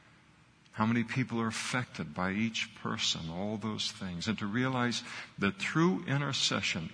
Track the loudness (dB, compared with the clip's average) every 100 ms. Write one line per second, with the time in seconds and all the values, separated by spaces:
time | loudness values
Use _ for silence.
0 | -20 -20 -20 -20 -20 -20 -8 0 2 4
1 | 2 0 0 0 0 -2 -2 -2 -2 -6
2 | -6 -2 0 2 2 0 -4 -6 -6 -2
3 | 0 -2 -4 -4 -2 -2 -2 -2 -4 -4
4 | -6 -4 -2 0 0 0 2 2 2 0
5 | -6 -10 -12 0 0 2 0 4 4 4
6 | 2 0 0 2 2 2 0 0 -2